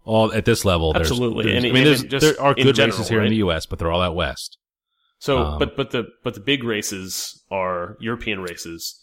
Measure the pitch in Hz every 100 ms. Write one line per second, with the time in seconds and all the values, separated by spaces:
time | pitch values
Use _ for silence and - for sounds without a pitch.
0 | - 110 110 107 92 113 101 85 80 78
1 | 82 123 120 110 107 120 123 127 147 127
2 | - 139 156 147 139 135 135 131 135 101
3 | 110 110 107 110 92 80 - 85 82 87
4 | 90 85 73 64 - - _ _ _ _
5 | _ _ - 131 76 76 - - 135 123
6 | 107 _ 123 104 113 139 117 104 - 98
7 | 92 - - - - 98 92 90 90 107
8 | 113 117 113 98 90 85 85 82 - -